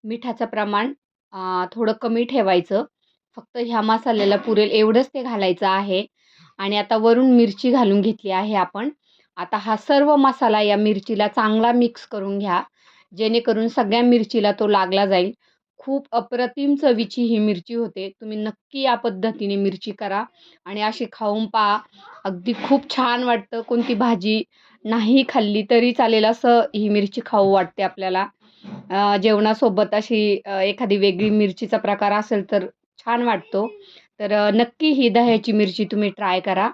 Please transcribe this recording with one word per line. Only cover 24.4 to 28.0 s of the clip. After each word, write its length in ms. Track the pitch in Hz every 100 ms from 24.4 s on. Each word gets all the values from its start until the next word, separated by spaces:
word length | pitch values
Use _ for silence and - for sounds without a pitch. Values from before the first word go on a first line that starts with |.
| - _ _ _
नाही 400 | 214 226 214 269 262
खाल्ली 380 | 254 208 208 202
तरी 220 | 233 247
चालेल 320 | 240 233 220
असं 360 | 214 233 247 240
ही 280 | - - 208
मिरची 320 | 208 202 - -
खाऊ 260 | 214 196
वाटते 300 | 196 180 -
आपल्याला. 440 | 190 -